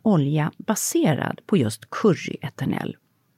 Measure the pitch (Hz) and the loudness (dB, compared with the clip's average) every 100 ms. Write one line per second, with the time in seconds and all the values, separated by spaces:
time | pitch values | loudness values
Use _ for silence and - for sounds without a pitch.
0 | 226 180 139 151 151 - - 208 - 339 | 2 4 4 0 -2 -4 -6 -4 0 2
1 | 269 147 - - - 196 110 - - - | 2 2 -2 -6 0 2 2 -2 -12 0
2 | 220 165 - - 143 - - - - - | 2 2 -2 -8 -10 -6 -4 -4 -6 -10
3 | _ _ _ | _ _ _